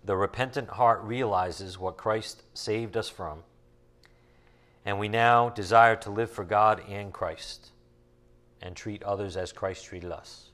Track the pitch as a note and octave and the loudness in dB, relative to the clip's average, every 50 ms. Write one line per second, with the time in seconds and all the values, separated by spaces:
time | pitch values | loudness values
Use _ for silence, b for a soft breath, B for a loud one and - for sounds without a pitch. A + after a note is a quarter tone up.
0 | - - G2 F#2 G2+ G2 - B2 B2+ C3 A#2+ C#3+ A#2+ - - G2+ B2 A#2 A2+ - | -2 -2 0 0 0 0 0 -4 -4 -2 -2 -6 -6 -6 0 4 4 4 4 4
1 | - G#2+ A#2+ B2+ C3 A2 G2+ F#2 F#2 F2+ E2 - G2 F#2+ F2+ F#2 F#2 F#2 F#2 - | 0 -6 -4 -2 0 0 0 0 0 -2 -4 -8 -12 -12 -10 -8 -8 -8 -8 -4
2 | - A2+ A2 A2 A2 - - - - _ _ - - - G#2+ A2 A#2 G#2+ F#2+ A2+ | -2 0 0 0 -2 -8 -14 -18 -20 _ _ -10 -4 -4 -4 -4 -4 -4 -4 -6
3 | G#2+ - - - F#2 D#2+ D2+ D#2+ - _ _ _ _ _ _ _ _ _ _ _ | -6 -6 -10 -10 -10 -10 -10 -12 -16 _ _ _ _ _ _ _ _ _ _ _
4 | b b b b b b b b b b b b b b b b b G2+ G2+ G2 | b b b b b b b b b b b b b b b b b -4 -2 -2
5 | G#2+ G#2 G#2+ A2+ A#2 A#2+ A#2+ A#2 A#2+ A#2+ A2+ G#2+ G2 F2 A2 A2+ A2+ A#2 A2+ G#2+ | -2 0 2 4 6 6 6 6 4 2 -2 -6 -2 6 8 10 10 10 8 4
6 | - G#2 G2+ G#2+ A#2 A2 - - G2 E2+ G#2 G#2 G#2+ G#2+ G#2+ - - G2+ G2 G2+ | -2 -6 -2 -2 -4 -4 -4 -10 -6 0 2 4 4 4 4 2 -4 -12 -10 -10
7 | G2+ G2 F2+ - G2 E2 D#2+ - - - - - - - _ _ _ _ _ _ | -10 -10 -8 -6 -6 -6 -6 -10 -12 -14 -14 -16 -18 -20 _ _ _ _ _ _
8 | _ _ _ _ _ _ _ _ _ _ _ _ - F#2 F2 - - A2 G#2 G#2 | _ _ _ _ _ _ _ _ _ _ _ _ -14 -14 -14 -10 -10 -10 -10 -8
9 | - G2+ G2+ G2 G#2 G2 F2 F#2 F#2 F2 - - - F#2+ F#2 - - - G2 F2+ | -4 -4 -4 -4 -4 -6 -6 -6 -6 -8 -8 -6 -6 -6 -6 -8 -14 -14 -14 -12
10 | F2 F2 E2 - - - - - - - | -10 -10 -10 -12 -14 -18 -20 -20 -20 -20